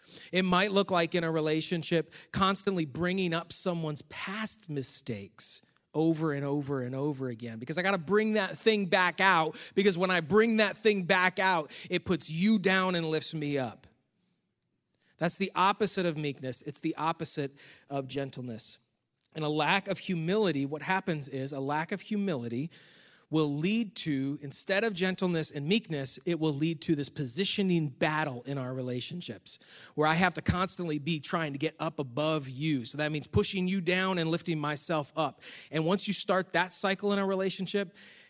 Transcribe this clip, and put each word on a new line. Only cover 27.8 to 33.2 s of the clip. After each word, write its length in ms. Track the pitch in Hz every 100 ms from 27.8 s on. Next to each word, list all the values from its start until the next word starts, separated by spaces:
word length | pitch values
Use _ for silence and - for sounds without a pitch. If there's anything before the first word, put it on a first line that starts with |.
| 147
battle 540 | 127 160 156 156 120 135
in 140 | 139
our 160 | 127 131
relationships, 800 | 127 123 - 175 - 101 - - - - - -
where 120 | 151
I 60 |
have 220 | 165 185 165
to 60 |
constantly 560 | - 180 185 - 170 151
be 200 | 143 160
trying 320 | - 175 156
to 40 | 139
get 160 | 156 -
up 180 | 160 -
above 500 | 135 123 156 156 135
you. 380 | 127 160 139 113
So 140 | 143
that 120 | 151
means 140 | 156